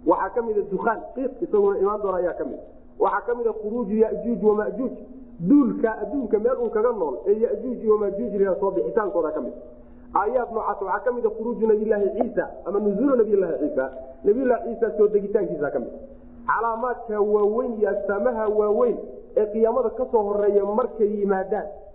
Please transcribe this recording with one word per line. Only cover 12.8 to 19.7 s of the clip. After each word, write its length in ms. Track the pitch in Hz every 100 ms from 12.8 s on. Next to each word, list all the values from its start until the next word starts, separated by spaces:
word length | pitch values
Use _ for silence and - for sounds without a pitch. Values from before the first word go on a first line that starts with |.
nuzuulu 340 | 208 196 285 254
Nabiyullaahi 420 | 214 202 175 151
Ciisa. 260 | 147 127 131 - - -
Nabiyullaahi 420 | 190 226 254 233
Ciisa 320 | 226 226 220 208
soo 120 | 208
degitaankiisa 600 | 208 190 175 156 - 143
ka 80 | 135
mid. 140 | 113 - - - - -
Calaamaadka 760 | - 165 226 226 247 233 - 208
waaweyn 520 | 208 208 208 220 254
iyo 140 | 214 202
astaamaha 580 | 202 196 202 240 220 214
waaweyn 480 | 208 208 214 247 185 - - -
ee 140 | - 208
qiyaamada 440 | 220 220